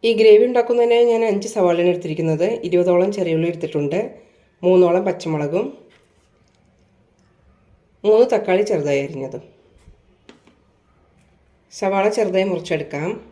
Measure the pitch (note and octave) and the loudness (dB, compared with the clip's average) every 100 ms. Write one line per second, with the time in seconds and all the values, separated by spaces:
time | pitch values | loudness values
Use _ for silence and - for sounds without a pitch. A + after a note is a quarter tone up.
0 | A3+ A3 A3 G#3 B3 A#3+ A#3 A#3+ A#3+ A#3 | 0 4 6 6 6 0 0 0 2 4
1 | A#3+ A3+ A3+ G#3 G3+ - F3+ E3+ F3 F3 | 4 2 0 -2 -4 -2 0 2 0 0
2 | F3 D#3 D#3+ D#3 F#3 A#3 F#3+ F3 F3 F3 | -4 -4 -2 0 -2 -2 -2 0 2 2
3 | F#3+ G3+ E3+ D#3+ E3 E3+ D#3+ D3+ C#3+ E3 | 0 -2 -2 -2 -2 -4 -6 -4 -4 -4
4 | A#3+ - _ _ _ _ F3+ F#3 F3+ F3+ | -6 -12 _ _ _ _ 0 4 4 2
5 | G3 - E3 D#3 D3 E3+ C4 - - _ | -2 -6 -6 -4 -4 -4 -6 -10 -20 _
6 | _ _ _ _ _ _ _ _ _ _ | _ _ _ _ _ _ _ _ _ _
7 | _ _ _ _ _ _ _ _ _ _ | _ _ _ _ _ _ _ _ _ _
8 | G3+ G#3+ B3+ A3 G#3+ F#3 G#3 D#3 C#3+ C#3 | 2 4 4 2 0 0 0 -2 0 -2
9 | C#3 C3+ C3 C3 - _ _ _ - - | -4 -8 -10 -12 -18 _ _ _ -20 -20
10 | _ _ _ - _ _ _ _ _ _ | _ _ _ -20 _ _ _ _ _ _
11 | _ _ _ _ _ _ _ - G3 G3 | _ _ _ _ _ _ _ -8 -4 0
12 | G3+ G#3 F#3 F#3 F#3+ F3 D#3+ D#3 D3+ C#3+ | 0 0 -2 0 -2 -4 -4 -6 -6 -8
13 | E3 A3+ - | -8 -8 -14